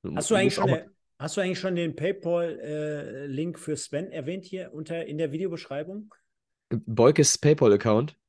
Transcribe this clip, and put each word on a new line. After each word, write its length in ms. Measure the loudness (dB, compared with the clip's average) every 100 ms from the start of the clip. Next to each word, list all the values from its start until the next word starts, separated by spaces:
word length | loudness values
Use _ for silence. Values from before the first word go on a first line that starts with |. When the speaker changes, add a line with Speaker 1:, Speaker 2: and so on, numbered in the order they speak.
Speaker 1:
Hast 280 | -6 -6 2
du 40 |
Speaker 2:
Muss 60 | 4
Speaker 1:
eigentlich 180 | 4 2
Speaker 2:
auch 40 |
Speaker 1:
schon 80 | 2
Speaker 2:
mal 100 | 2
Speaker 1:
den, 100 | -2 _ _ _
hast 180 | -6 -2
du 40 |
eigentlich 160 | -2 -2
schon 180 | -2 -2
den 180 | -4
PayPal, 640 | -2 -4 -2 -2 -2 -2 -6
äh, 680 | -8 -6 -6 -6 -10 -12 -8
Link 320 | -6 -6 -6
für 180 | -8 -8
Sven 340 | -6 -6 -6
erwähnt 360 | -8 -8 -8 -10
hier 260 | -12 -10
unter, 320 | -12 -8 -8
in 140 | -6 -4
der 120 | -4
Videobeschreibung? 840 | -2 -6 -6 -8 -8 -8 -12 -14 _ _ _ _ _ _
Speaker 2:
Boykes 680 | -6 -2 6 6 8 4 4
PayPal-Account? 800 | 4 6 6 6 6 2 2 _